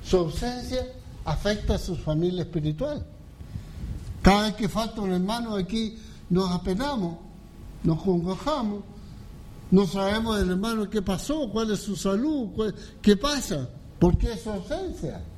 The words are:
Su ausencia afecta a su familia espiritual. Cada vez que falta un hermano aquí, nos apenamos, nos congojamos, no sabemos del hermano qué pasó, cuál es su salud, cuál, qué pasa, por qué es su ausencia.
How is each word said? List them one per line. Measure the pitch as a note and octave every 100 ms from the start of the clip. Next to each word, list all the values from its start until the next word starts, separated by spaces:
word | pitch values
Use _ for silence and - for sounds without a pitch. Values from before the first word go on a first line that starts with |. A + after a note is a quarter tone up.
Su | - F#3
ausencia | E3 D3+ A#3+ B3 A#3+ B3+ B3+ - - -
afecta | - D3+ G3+ G#3 -
a | G3
su | - F3
familia | - D3+ F3 F3+
espiritual. | E3 E3+ D3+ D#3 C#4 D4 - - - - - - - - - - - -
Cada | - D#4
vez | G#3+
que | - G#3
falta | F#3 A3+ A3+
un | G3
hermano | F3+ F#3 A#3 A#3 G#3
aquí, | F3+ A3+ A3 - - - -
nos | F3+ F3
apenamos, | F3+ F3+ F#3+ C#4 C4 F3 E3+ - - - - - -
nos | E3 D#3+
congojamos, | G3 F3 F3 F#3 C#4 D4+ A3 G#3 - - - - - - - - -
no | F#3 G3
sabemos | G3 G3 G#3+ A3+ G#3+
del | F#3
hermano | F#3 A3+ A3+ G3+
qué | G#3+
pasó, | G3 F#3 - D#4 C4
cuál | G#3+ A3
es | G3+
su | - F#3+
salud, | G3 G3 C#4+ D4+ A3
cuál, | F3+ G#3+ - - -
qué | - G3+
pasa, | C#4+ D4 - D#3+ B2+ - - -
por | F3 E3+
qué | A#3+
es | A3+
su | A3
ausencia. | G3+ F3+ D#4 F#4 - C#3 G2 D#2+